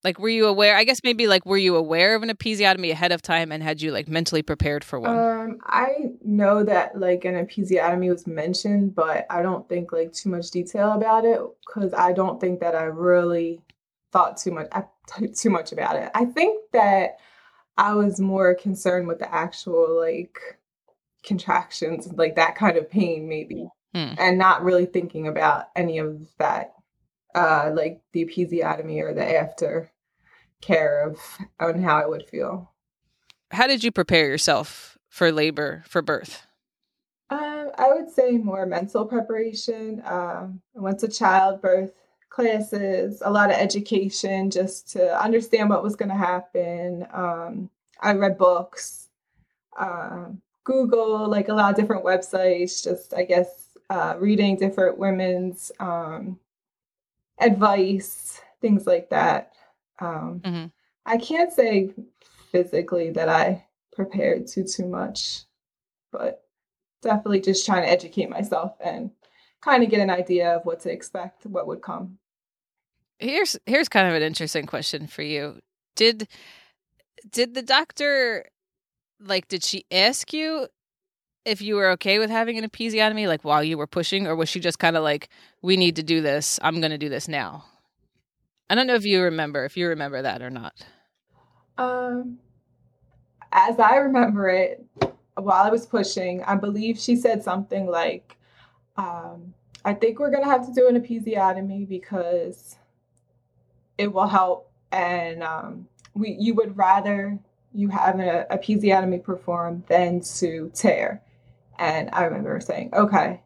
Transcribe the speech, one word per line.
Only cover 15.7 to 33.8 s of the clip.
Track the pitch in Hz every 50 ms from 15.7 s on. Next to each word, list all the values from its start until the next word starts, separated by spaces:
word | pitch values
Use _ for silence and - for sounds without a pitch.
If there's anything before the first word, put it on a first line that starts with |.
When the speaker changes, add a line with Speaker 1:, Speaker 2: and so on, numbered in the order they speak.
Speaker 2:
about | - 156 147 - 156
it. | - - - -
I | 220 240
think | 240 247 311 339 415 440 427 - _
that | - 240 208 202 196 196 180 - - - _ _ _ _ _ _ _ _ _ _ _
I | - 202 208 208
was | 208 208 202 185 190
more | 190 190 190 190 190 180 180
concerned | 180 - 208 185 - - 190 180 180 175
with | 170 170 165
the | - - 170
actual, | 160 165 180 - - - 190 170 165 165 160 165 165
like, | 165 165 165 165 180 - _ - - - - _ _ _ _ _ _ _ _ _ _ _ _ _ _
contractions, | - 214 175 - - 180 170 - - - - 160 156 165 165 - 180 175
like, | 151 165 156 156
that | 165 160 165 -
kind | - 214 196 170
of | 165 156 -
pain, | - 208 190 170 165 156 156
maybe, | 160 156 156 156 - - - - - _ _ _ _ -
Speaker 1:
Hmm. | 175 156 135 -
Speaker 2:
and | - - 185 180
not | 185 190 190 175 - 175
really | 180 180 180 180
thinking | 180 - 185 175 175 - 160 156
about | 156 151 156 156 151 147 - - - _
any | 180 175 170 160 160
of | 156 156 156 151 156 - _
that, | _ 160 - - - - - _ _ _ _ _ _ _ _ _ _ _ _ _
uh, | 180 175 160 160 151 147 156 151
like, | 160 156 160 165 - _ _ _
the | 170 165
episiotomy | 165 - 185 180 170 175 170 160 156 156 156 156 160 156 151
or | 151 156 156
the | 151 156 - 160
after | 156 160 - - - 170 151 156 165 165 _ _ _ _ _ _ _ _ _ _ _ _ _ _ _
care | - - 185 160 156 147 143 147 147
of, | 156 156 - - - - - 190 - _ _
on | 165 170 165 175
how | 185 170 151 151
I | 151
would | 151 160 - -
feel. | _ - - - - 175 190 175 _ _ _ _ _ _ _ _ _ _ _ _ _ - _ _ _
Speaker 1:
How | - 190 247
did | 262 277 233